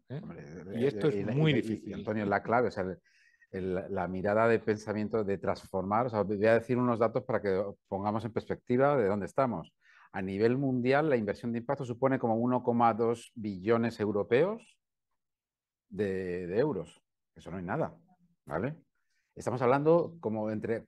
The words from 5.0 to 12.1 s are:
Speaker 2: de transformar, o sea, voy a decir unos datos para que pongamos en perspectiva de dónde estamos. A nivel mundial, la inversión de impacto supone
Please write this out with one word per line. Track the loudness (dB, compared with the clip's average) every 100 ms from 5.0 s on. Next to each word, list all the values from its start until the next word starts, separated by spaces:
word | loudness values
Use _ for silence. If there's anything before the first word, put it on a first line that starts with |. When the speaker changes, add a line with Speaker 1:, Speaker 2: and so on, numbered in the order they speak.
| -2 -2 -2
Speaker 2:
de | -2
transformar, | -2 -6 -4 -4 0 0 0
o |
sea, | 0
voy | 0 2 4
a |
decir | 4 4 0
unos | 2 2
datos | 0 0 -2
para | -2
que | 0 -2 -2 -8 -8
pongamos | -4 -2 -2
en | -4
perspectiva | -6 -6 -6 0 2 4 4
de | 2
dónde | 0 -2
estamos. | 0 0 -2 -8 _ _ -20 -12
A | -8
nivel | -4 2 2 2
mundial, | 0 0 2 2 4
la | 2
inversión | 0 -4 -4
de | -4
impacto | -4 -4
supone | -4 -2 0